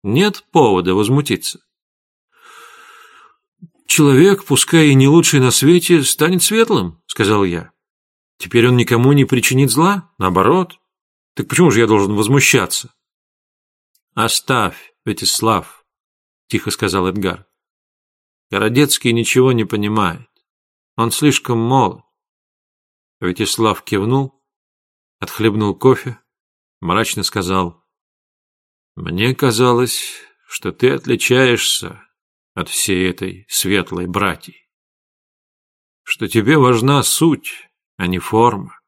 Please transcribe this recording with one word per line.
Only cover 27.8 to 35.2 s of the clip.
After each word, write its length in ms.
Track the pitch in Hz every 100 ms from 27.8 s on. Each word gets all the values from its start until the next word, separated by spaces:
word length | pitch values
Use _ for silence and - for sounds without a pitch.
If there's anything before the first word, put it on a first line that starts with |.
| _ _ _ _ _ _ _ _ _ _ _ -
«Мне 380 | 87 87 117
казалось, 880 | 127 135 110 123 120 123 - - - - _ _
что 240 | - 101
ты 200 | - 127
отличаешься 1120 | 139 131 123 - 123 131 117 - - 92 - _ _ _ _ _
от 140 | - 85
всей 420 | - - 92 92
этой 340 | 90 92 92 _
светлой 580 | - 92 98 87 87 90
братьи, 600 | 92 98 78 - _ _ _ _ _ _ _